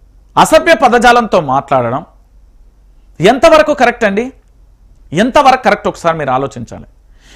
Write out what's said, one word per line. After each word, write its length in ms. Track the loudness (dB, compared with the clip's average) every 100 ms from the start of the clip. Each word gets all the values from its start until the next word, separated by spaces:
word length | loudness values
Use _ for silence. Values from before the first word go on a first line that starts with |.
| _ _ _ -2
అసభ్య 360 | 2 2 2
పదజాలంతో 680 | 2 2 2 2 2 0 -2
మాట్లాడడం 640 | -2 -4 -2 -2 -2 -6 -10 _ _ _ _ _ _ _ _ _ _ -2
ఎంతవరకు 540 | 0 2 4 4 2
కరెక్ట్ 300 | 0 -2 -2
అండి? 280 | -4 -4 -6 -10 _ _ _ _ _ _ -8
ఎంతవరకు 500 | -4 0 2 2 2
కరెక్ట్? 240 | 0 -2 -4
ఒకసారి 300 | -6 -4 -4
మీరు 120 | -2
ఆలోచించాలి. 560 | -4 -4 -10 -16 -18 -20 _ _ _ _